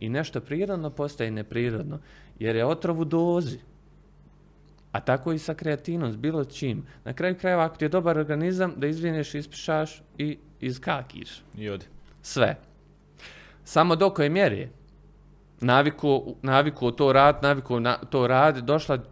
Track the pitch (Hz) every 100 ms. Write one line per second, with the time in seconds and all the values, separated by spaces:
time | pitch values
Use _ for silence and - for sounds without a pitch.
0 | 110 131 156 120 - 147 190 185 156 135
1 | 143 - 113 110 104 120 120 110 147 151
2 | - - - - 110 113 123 165 170 165
3 | 160 165 170 175 147 - - - - -
4 | _ _ - _ _ _ - _ _ 101
5 | - 131 165 156 160 156 160 147 - 170
6 | 131 110 143 160 131 - 139 110 - -
7 | 117 131 180 185 185 175 160 - 151 180
8 | 170 156 151 151 170 185 185 135 143 160
9 | 170 160 147 147 143 - - 156 156 -
10 | - - 151 - - - 127 127 - 147
11 | 123 - - - - - 107 98 - -
12 | - - - 139 107 - - - _ _
13 | _ - - - - - - - 170 165
14 | 196 190 147 180 180 98 - - - -
15 | - - - - _ - 123 127 147 147
16 | 147 135 - - 131 131 147 151 120 117
17 | 143 135 143 143 139 139 127 120 117 120
18 | - 139 123 131 156 131 120 156 151 131
19 | -